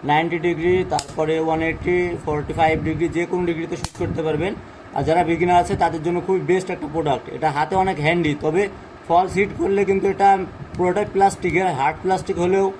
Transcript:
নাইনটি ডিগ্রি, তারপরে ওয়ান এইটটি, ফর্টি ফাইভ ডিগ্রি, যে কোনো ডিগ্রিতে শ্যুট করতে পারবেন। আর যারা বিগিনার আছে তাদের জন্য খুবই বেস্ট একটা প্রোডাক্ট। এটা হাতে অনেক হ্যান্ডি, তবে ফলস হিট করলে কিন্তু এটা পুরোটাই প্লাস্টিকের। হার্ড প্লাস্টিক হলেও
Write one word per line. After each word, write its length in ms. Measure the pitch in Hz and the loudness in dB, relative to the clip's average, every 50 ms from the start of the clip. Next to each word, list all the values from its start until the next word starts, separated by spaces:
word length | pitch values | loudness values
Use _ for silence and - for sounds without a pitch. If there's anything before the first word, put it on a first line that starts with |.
| - | 0
নাইনটি 360 | 139 147 156 165 170 165 170 | 2 2 2 2 0 -2 0
ডিগ্রি, 460 | 156 175 170 151 160 180 180 185 180 - | 0 0 0 2 2 2 2 2 2 0
তারপরে 500 | 151 143 - - - - 160 156 160 160 | -2 -4 -6 -6 -4 -2 0 0 0 0
ওয়ান 220 | 160 160 160 160 | 0 0 0 0
এইটটি, 560 | 160 165 160 160 - 180 180 180 180 180 170 156 - | 0 -2 -2 -2 -2 0 0 0 0 -2 -4 -4 -4
ফর্টি 280 | - 151 147 143 - 151 | -4 -4 -2 -4 -4 0
ফাইভ 300 | - 165 160 160 156 - | 2 2 2 2 2 0
ডিগ্রি, 240 | 156 156 151 170 165 | -2 -2 -2 -2 -2
যে 180 | - 165 175 | 0 -2 -2
কোনো 200 | 170 - 180 180 | -2 -2 -2 -2
ডিগ্রিতে 300 | 175 165 156 165 160 170 | -2 -2 -4 -4 -6 -8
শ্যুট 180 | 143 - - - - | -8 -8 -10 -6 -6
করতে 220 | - - 170 165 156 | -6 -4 -4 -4 -2
পারবেন। 320 | 156 151 151 165 196 220 - - - - - - - - | -2 -2 -2 -2 -4 -4 -6 -12 -18 -20 -20 -20 -8 -4
আর 80 | 147 139 | -4 0
যারা 200 | 139 160 175 175 | 2 2 2 2
বিগিনার 340 | 156 170 156 175 175 180 175 | 2 2 0 2 4 4 4
আছে 180 | 175 175 202 | 4 2 0
তাদের 280 | 185 175 165 156 165 151 | 0 0 0 0 -2 -2
জন্য 180 | 175 175 175 175 | -2 -2 -2 0
খুবই 140 | 180 190 185 | 0 -2 0
বেস্ট 300 | 151 147 180 185 185 196 | 2 2 0 0 0 -4
একটা 180 | 180 - 151 147 147 | -8 -8 -8 -6 -4
প্রোডাক্ট। 360 | 165 156 147 131 123 - - | -2 0 0 -2 -2 -4 -10
এটা 220 | - 131 160 156 | -10 -2 -2 -2
হাতে 240 | 139 147 156 160 190 | 0 0 -2 0 2
অনেক 220 | 190 190 190 185 147 | 0 2 0 0 0
হ্যান্ডি, 360 | 147 156 170 175 165 151 143 143 | 0 2 2 2 2 0 0 0
তবে 280 | - 156 156 185 208 196 - - - - - - - - | -2 0 2 2 0 0 -4 -12 -18 -18 -20 -20 -4 2
ফলস 260 | 170 170 185 185 147 | 2 2 2 2 2
হিট 160 | 185 208 190 - - | 0 0 0 0 -2
করলে 260 | 339 196 196 196 202 | 0 0 2 2 2
কিন্তু 220 | 180 196 196 190 196 | 2 2 2 2 0
এটা 300 | 190 190 202 196 196 190 190 - - - - - - - | 0 4 4 4 4 4 2 -6 -10 -14 -16 -14 -4 0
পুরোটাই 280 | 180 180 180 202 208 - - | 0 2 2 0 -2 -2 2
প্লাস্টিকের। 540 | 190 196 196 190 - - 180 156 175 190 185 160 127 | 4 4 4 2 0 -4 0 0 2 0 0 0 0
হার্ড 180 | 135 147 160 - - | 0 0 0 -2 -2
প্লাস্টিক 340 | 185 190 175 147 - 190 165 | -2 0 0 -2 -4 -2 0
হলেও 320 | 175 180 185 196 196 190 190 - | 2 2 4 2 2 2 -2 -6